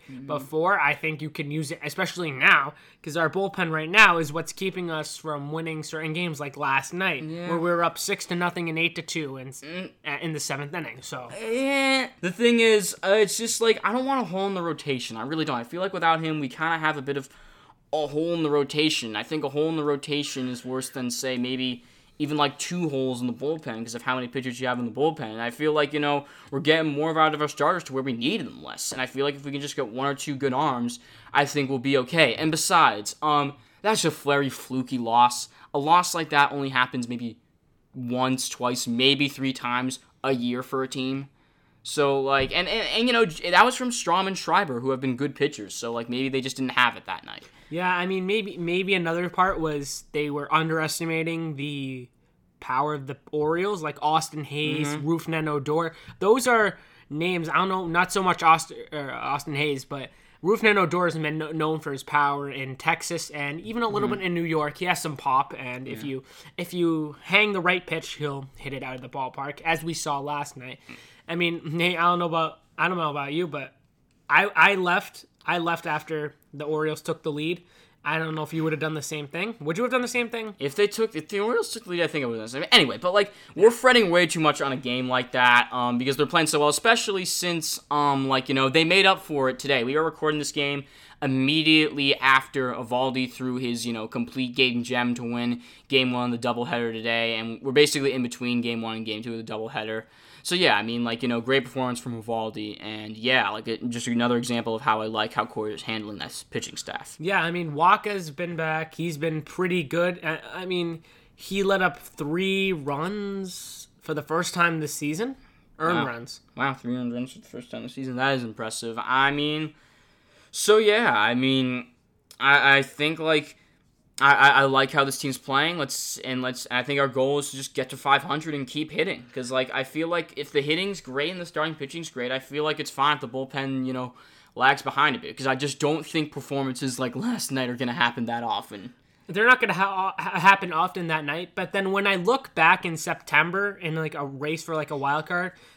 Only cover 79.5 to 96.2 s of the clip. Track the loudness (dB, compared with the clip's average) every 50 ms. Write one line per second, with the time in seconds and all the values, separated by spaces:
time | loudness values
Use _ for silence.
79.5 | -6 -6 -6 -4 -2 -2 0 0 0 0 -2 0 -2 -4 -4 -2 -6 -8 -8 -10
80.5 | -10 _ -6 -6 0 2 0 2 2 -2 -2 -2 -2 -8 -8 -6 -4 -2 -2 0
81.5 | 0 0 -2 -2 -6 -12 -8 -6 -2 0 0 0 0 -2 -2 -2 -4 -6 -8 -8
82.5 | -6 -6 0 6 6 6 6 4 0 -2 -2 2 2 2 2 2 -4 -18 -20 -14
83.5 | 0 6 6 6 6 6 4 6 6 6 6 6 4 4 4 4 2 2 2 2
84.5 | 2 2 -2 -4 -4 -4 -4 -4 -4 -4 -2 0 0 0 0 0 2 6 8 8
85.5 | 8 8 6 4 0 0 0 0 0 0 0 0 0 0 0 2 4 2 2 4
86.5 | 2 4 4 4 2 4 4 4 4 4 2 -2 -2 -2 -2 -4 -4 -2 -2 -2
87.5 | -2 -2 -4 -4 -6 -8 -4 _ 0 2 4 4 2 2 2 2 0 0 2 0
88.5 | 2 2 2 4 4 4 4 6 6 6 6 6 4 2 -2 -4 -2 0 0 0
89.5 | 0 -2 0 0 2 2 2 0 0 0 0 0 -2 -2 -2 0 0 0 -4 -4
90.5 | -4 -2 -2 -2 -4 -6 -8 -12 -20 -20 -20 -20 -12 _ -2 0 2 2 2 2
91.5 | 2 4 4 6 6 6 4 4 0 -2 0 0 0 4 4 6 6 6 4 0
92.5 | -4 -2 -2 -2 -4 -6 -4 -2 0 0 0 0 0 -2 -4 -4 -6 -6 -6 -4
93.5 | -4 -4 -4 -4 -4 -4 -4 -4 -4 -6 -6 -6 -4 -6 -6 -4 -4 -4 -4 -4
94.5 | 2 2 2 2 2 -2 -2 -2 0 0 2 0 0 -2 -4 -4 -4 -2 -2 -2
95.5 | -2 -4 -6 -18 -20 -20 _ _ 2 4 4 4 0 0